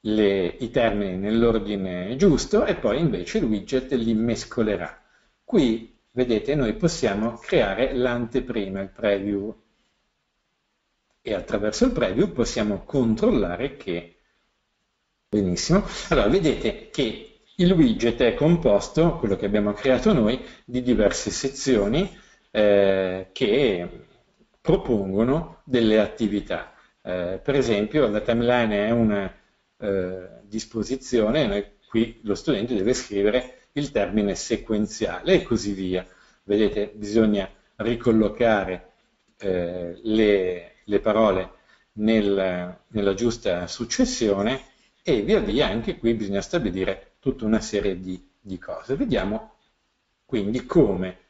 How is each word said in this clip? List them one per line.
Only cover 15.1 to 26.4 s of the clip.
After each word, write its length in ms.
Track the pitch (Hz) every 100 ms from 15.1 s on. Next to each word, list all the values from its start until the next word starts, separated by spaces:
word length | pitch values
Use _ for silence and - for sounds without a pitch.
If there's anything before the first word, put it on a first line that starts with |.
| _ _
benissimo, 560 | 107 95 87 - 180 214 - -
allora 180 | 151 104
vedete 640 | 180 160 123 113 - -
che 480 | - 120 - - _ _ -
il 160 | 180
widget 500 | 185 135 104 117 117
è 120 | 123 -
composto, 800 | 147 170 135 101 - - 170 165
quello 180 | 107 98
che 100 | 101
abbiamo 280 | 104 104
creato 400 | 104 135 127 202
noi, 260 | 175 107 127 - - -
di 160 | 123
diverse 480 | 123 107 101 - -
sezioni, 840 | - 135 - - 120 101 135 196 - - _ _
eh, 800 | 110 104 101 98 95 95 92 92
che 580 | - 117 117 135 90 87 - - _ _ _ _ _
propongono 1000 | - 190 156 110 95 98 117 151 165 -
delle 360 | - 127 113 107
attività. 760 | 104 - 107 101